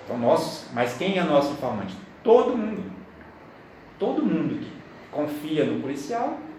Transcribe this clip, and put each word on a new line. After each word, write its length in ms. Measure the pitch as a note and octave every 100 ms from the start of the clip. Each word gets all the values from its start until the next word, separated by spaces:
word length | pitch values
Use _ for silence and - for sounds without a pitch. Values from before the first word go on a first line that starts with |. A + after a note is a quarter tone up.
Então, 120 | - A#2+
nosso, 540 | A#2+ E3 D#3+ - -
mas 240 | A#2+ A#2+ -
quem 220 | F3+ F#3+
é 40 |
nosso 300 | D#3+ C#3+ D3
informante? 420 | - B2+ G#2+ F#2+ - - -
Todo 340 | - B3 - A#2
mundo. 260 | G#2+ C#3+ C3+ - - - - - - - - - - -
Todo 240 | G#3+ -
mundo 360 | A#3 D#3+ C#3 A#2
que 140 | - - - - -
confia 520 | C#3+ D3 - D#3 D#3
no 160 | A#2+ A#2+
policial 560 | C3 C#3+ - A#3 C4+ D#4+ -